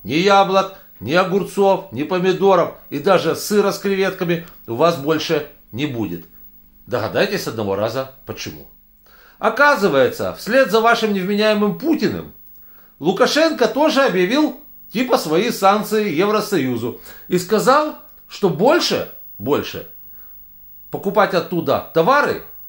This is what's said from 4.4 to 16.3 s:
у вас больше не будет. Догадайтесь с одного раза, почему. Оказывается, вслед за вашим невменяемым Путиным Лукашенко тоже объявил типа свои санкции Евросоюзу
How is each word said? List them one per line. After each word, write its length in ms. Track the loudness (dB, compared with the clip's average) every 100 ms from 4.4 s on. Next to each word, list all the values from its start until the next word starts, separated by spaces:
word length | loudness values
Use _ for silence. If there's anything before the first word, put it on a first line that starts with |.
| -4 -18 -8
у 80 | 0
вас 220 | 0 0
больше 500 | -2 -2 0 -4 -4 -16 -16
не 140 | -8 -6
будет. 400 | -4 -6 -8 -14 -20 -20 -20 -20 _ -8
Догадайтесь 580 | -6 -4 -2 -2 -2
с 40 | -6
одного 280 | -6 -4 -2
раза, 360 | -4 -4 -8 -12 -16
почему. 420 | -12 -12 -14 -20 _ _ _ _ _ -20 -6
Оказывается, 960 | -4 2 2 4 2 2 2 0 -6
вслед 360 | -6 -2 0 2
за 120 | 2
вашим 320 | 2 2 0
невменяемым 640 | -2 -2 0 2 2 0 -2
Путиным 560 | -2 0 0 -4 -10 -18 -20 -20 -20 -20 -20 -6
Лукашенко 680 | -2 2 2 4 2 2 0
тоже 320 | 2 0 2
объявил 560 | 2 2 0 2 0 -2 -18 -20 -10
типа 260 | -4 0 0
свои 340 | 0 0 0
санкции 600 | 2 2 2 0 -2 0
Евросоюзу 880 | 0 0